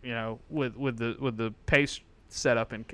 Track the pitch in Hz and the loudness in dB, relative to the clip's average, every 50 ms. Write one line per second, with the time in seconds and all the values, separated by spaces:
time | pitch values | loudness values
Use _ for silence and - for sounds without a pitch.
0 | - 127 117 117 110 113 110 - - - 151 151 139 123 104 113 139 135 120 113 | -8 -6 -4 -4 -4 -4 -6 -8 -10 -6 -2 0 0 0 -2 -2 -2 -2 0 0
1 | 117 117 113 - 135 131 113 107 113 113 110 - - - 160 143 143 - - - | 0 -2 -2 0 -2 -2 0 0 -2 -2 -4 -6 -2 4 4 4 4 4 -2 -8
2 | - - - - - - - - - 135 120 117 113 - - 107 117 - | -12 -16 -20 -20 -20 -14 -10 0 4 4 4 4 2 -2 -4 -10 -10 -12